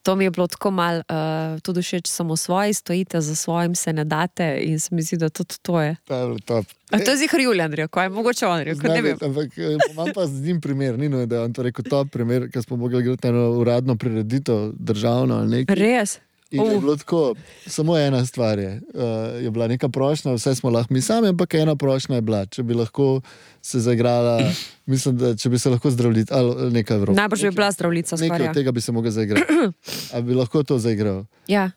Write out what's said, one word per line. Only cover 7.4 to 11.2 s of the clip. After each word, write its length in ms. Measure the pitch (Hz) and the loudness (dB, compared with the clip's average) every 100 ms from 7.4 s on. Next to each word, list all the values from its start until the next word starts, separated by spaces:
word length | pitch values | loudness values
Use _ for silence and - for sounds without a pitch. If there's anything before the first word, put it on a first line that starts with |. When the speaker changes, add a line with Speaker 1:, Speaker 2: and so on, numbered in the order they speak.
Speaker 1:
Julijan 320 | 262 202 160 | 2 2 0
rekel, 280 | 151 156 - | -2 -4 -2
a 20 | |
je 60 | 185 | -2
mogoče 360 | 190 226 240 208 | 0 -2 0 0
on 120 | 170 | 0
rekel, 220 | 139 160 | -2 -2
ne 40 | 147 | 0
Speaker 2:
Zna 40 | 165 | 2
Speaker 1:
vem. 60 | |
Speaker 2:
biti, 200 | 233 - | 2 -2
ampak, 340 | 147 139 147 - | -2 -2 -4 -4
eh, 40 | 165 151 254 | -2 2 0
imam 200 | 156 170 | 0 -4
pa 140 | 247 175 | -2 -2
z 60 | 135 | -2
njim 240 | 147 175 | -2 -2
primer, 340 | 143 135 135 | -2 -2 -2
ni 140 | 117 147 | 0 0
nujno, 180 | 135 | 0